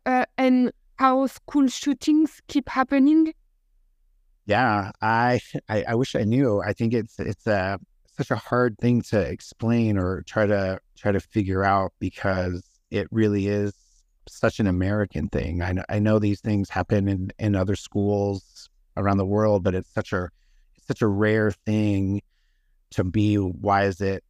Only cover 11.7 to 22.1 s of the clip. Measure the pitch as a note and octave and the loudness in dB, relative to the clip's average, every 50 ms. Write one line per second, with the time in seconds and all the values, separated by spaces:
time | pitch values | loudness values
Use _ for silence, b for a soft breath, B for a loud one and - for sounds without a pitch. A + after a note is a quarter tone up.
11.7 | G2 G2 F#2+ F#2 - _ - F#2 - - - G2+ F#2+ F#2 F2+ F2+ F2+ F2 - _ | 2 2 0 -2 -4 _ -8 -8 -6 -4 -4 -2 -2 0 -2 -4 -4 -8 -10 _
12.7 | _ _ _ _ - G2+ G2 - - A2+ A2 G#2+ G#2 G2+ F#2+ G2+ G#2 G#2 G2+ G#2 | _ _ _ _ -4 -4 -4 -2 0 2 2 2 2 2 0 0 0 0 -2 -4
13.7 | G2+ - _ _ _ _ _ _ _ _ _ - - - - A#2 - - A2+ G2 | -6 -8 _ _ _ _ _ _ _ _ _ -20 -6 -2 -2 -2 0 0 0 0
14.7 | F#2 F2+ F2+ F#2+ G#2 G#2 G#2 - - D#2 - - - - A#1 - E2+ F2 F2 F#2 | 2 0 0 0 0 -2 -2 -4 -4 -6 -6 -4 -4 -4 -4 -4 -4 -4 -4 -4
15.7 | F#2 F#2+ - - - G#2+ G#2 G#2+ G#2+ G#2+ G#2 G2+ G2+ - - A2+ G#2+ G2+ G2 - | -4 -4 -4 -4 -2 0 2 2 2 2 2 0 -2 -2 -2 -2 -2 0 -2 -2
16.7 | - F#2 F2+ - - G#2 G2 G2+ G2 F#2+ F#2 F#2+ - - A2 G#2+ G2+ F#2+ F#2+ G2 | -4 -4 -2 0 0 0 0 0 -2 -2 -4 -8 -8 -4 -2 0 0 0 0 0
17.7 | G2+ G2+ - - - G#2 G2+ G2+ G#2 G2+ G2+ G2+ G2 F#2+ - _ _ - - - | -2 -4 -6 -6 -4 -2 0 0 0 0 0 -2 -2 -4 -8 _ _ -20 -20 -20
18.7 | _ _ _ _ _ - G2 G2 G2 G2 F#2+ F#2+ G2+ G#2+ G#2+ G#2+ G#2 G2+ F2 F#2+ | _ _ _ _ _ -4 -2 0 0 0 0 0 0 2 2 2 2 2 2 0
19.7 | F2+ F#2 F2+ - _ - G2+ - - F#2+ F2+ F2 - _ _ _ _ _ _ _ | -2 -2 -4 -6 _ -8 -6 -4 -4 -4 -4 -6 -10 _ _ _ _ _ _ _
20.7 | _ _ _ - C3 - B2+ G#2+ G2 G2 G#2+ G#2+ G#2+ A2 G#2+ G#2+ F#2+ - _ - | _ _ _ -8 -4 0 0 0 2 2 2 2 2 2 2 0 -2 -4 _ -2
21.7 | G#2+ G#2+ G#2+ G#2+ G2+ G2 G2 F#2+ | 0 0 2 0 0 0 0 -2